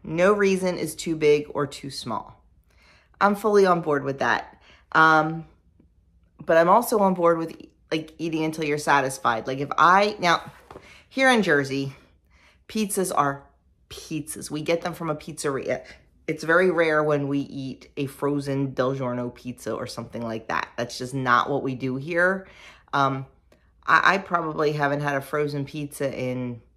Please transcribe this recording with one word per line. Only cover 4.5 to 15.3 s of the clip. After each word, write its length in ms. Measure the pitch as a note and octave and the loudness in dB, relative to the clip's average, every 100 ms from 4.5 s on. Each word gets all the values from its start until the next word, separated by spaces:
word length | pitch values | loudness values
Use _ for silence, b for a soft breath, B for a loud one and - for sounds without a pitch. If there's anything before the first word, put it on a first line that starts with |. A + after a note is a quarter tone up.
| - b b b | -18 b b b
Um, 540 | D#3+ D#3+ D#3 D#3 D#3+ D#3+ _ _ _ _ _ _ _ _ _ D3+ | 4 6 6 4 -4 -10 _ _ _ _ _ _ _ _ _ 2
but 120 | E3 | 4
I'm 120 | E3+ | 6
also 300 | G#3 B3 A3+ | 6 4 2
on 160 | G3 F#3 | 2 4
board 240 | E3+ E3 | 2 2
with, 160 | E3 - - _ _ | -2 -10 -20 _ _
like, 220 | D#3+ D#3 - | -6 -6 -8
eating 240 | E3 D#3+ | -4 -2
until 220 | D#3 D#3 D3+ | -2 -4 -4
you're 120 | D3 | -2
satisfied. 720 | D3 C#3+ C3 C3+ - A2+ A2 | 2 2 2 -2 -2 -2 -4
Like, 120 | C3+ | -6
if 100 | C#3+ - | -4 4
I, 380 | E3 F#3+ G#3 G#3+ | 6 6 4 0
now, 320 | F3 E3+ - - - - B B B | 0 0 -2 -20 -20 -20 B B B
here 200 | - C4+ | 2 4
in 120 | A#3+ | 4
Jersey, 540 | F3 D3 C3+ C3+ C3+ - b _ _ b b b _ | 4 2 2 -4 -6 -10 b _ _ b b b _
pizzas 440 | A3 G#3 G3 F3+ - | -4 -4 -2 -2 0
are 320 | C#3+ C#3 - _ _ _ _ | -2 -2 -12 _ _ _ _
pizzas. 600 | - - D#3 D3 - - | -20 -10 -10 -8 -12 -10
We 100 | D3+ | -8
get 200 | D#3 E3+ | -2 -2
them 120 | F3+ | -2
from 160 | E3 E3 | -8 -6
a 60 | D3+ | -6
pizzeria. 680 | - | -8